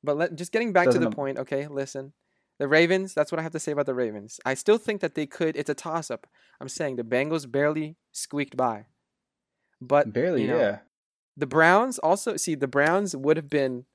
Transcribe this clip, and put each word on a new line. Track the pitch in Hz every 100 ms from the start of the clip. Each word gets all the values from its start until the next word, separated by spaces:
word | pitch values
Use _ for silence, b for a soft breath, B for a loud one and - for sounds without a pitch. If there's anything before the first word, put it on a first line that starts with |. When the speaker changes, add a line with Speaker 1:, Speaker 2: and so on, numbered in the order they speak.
Speaker 1:
But | - 147
let, | 175 165
just | 175
getting | 220 233
back | 185
to | 175
Speaker 2:
Doesn't | 120
Speaker 1:
the | 160
Speaker 2:
am- |
Speaker 1:
point, | 156 139 131
okay? | 131 139 147
Listen. | 139 135 139 135 _ _ _ _ _
The | 143
Ravens, | 156 165 190 190
that's | - 151
what | 165
I |
have | 160
to | 160
say | -
about | 147 143
the |
Ravens. | 127 120 107 104 -
I | 127
still | 131 - 220
think | - 208
that | 175
they | - 151
could, | - 160 160
it's | 147
a |
toss-up. | 147 170 165 156 117 _ b b b
I'm | 135
saying | - 151 127
the |
Bengals | 113 123 147 160 139
barely | 135 147 151 156 160 _
squeaked | - - 143 139 127
by. | 127 107 110 _ _ _ _ _ _ _ _ _
But, | 127 143 143
Speaker 2:
Barely, | 107 170 175
Speaker 1:
you | 135
know, | 160
Speaker 2:
yeah. | 110 104 _ _ _ _ _ -
Speaker 1:
the | 139
Browns | 147 160 190 254 247
also, | 156 196 - 160
see, | -
the | 151 135
Browns | 135 151 180 202 143
would | 139 156
have | 143
been | 151 135 123 127